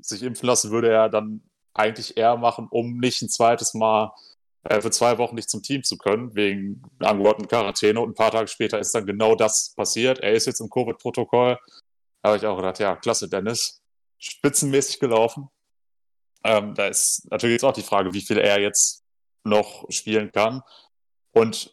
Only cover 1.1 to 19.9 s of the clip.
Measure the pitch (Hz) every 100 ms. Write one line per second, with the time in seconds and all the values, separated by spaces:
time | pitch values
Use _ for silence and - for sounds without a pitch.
1.1 | 107 107 107 - _ _ - 110 110 107
2.1 | - 110 120 120 117 110 117 120 120 123
3.1 | - 110 - 117 117 - 113 110 110 110
4.1 | - _ _ _ _ - 107 110 - 120
5.1 | 117 120 117 - 113 - 139 - - -
6.1 | 107 123 104 104 98 98 101 - _ 101
7.1 | 104 101 107 101 117 101 - 107 110 117
8.1 | 107 110 113 107 - 110 107 101 117 101
9.1 | 101 110 110 110 - - - 104 113 123
10.1 | 131 104 110 - - 113 - 123 - 123
11.1 | 120 117 120 123 123 _ _ _ _ _
12.1 | _ 107 104 107 92 95 87 104 85 -
13.1 | 113 98 98 101 117 - - _ _ _
14.1 | _ - - 147 - 143 135 135 - 135
15.1 | 113 117 - 139 _ _ _ _ _ _
16.1 | _ _ _ 110 110 104 101 98 101 -
17.1 | - - 107 120 117 135 120 101 101 92
18.1 | 95 - 107 104 101 101 - - - _
19.1 | _ _ _ 107 107 104 - -